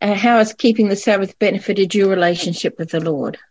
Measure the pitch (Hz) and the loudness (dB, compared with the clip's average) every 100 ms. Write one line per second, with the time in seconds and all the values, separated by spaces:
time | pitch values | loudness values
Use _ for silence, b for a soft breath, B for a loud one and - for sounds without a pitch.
0 | 208 202 233 233 220 - 233 220 208 202 | -2 0 4 4 2 2 0 2 0 0
1 | - 202 190 - 208 196 - 196 190 208 | 0 0 -2 -2 -2 -2 -4 -2 0 2
2 | 196 190 175 170 - 170 170 - 160 165 | 2 2 0 0 -4 -4 -6 -6 -6 -4
3 | 160 143 113 - _ | -4 -4 -6 -10 _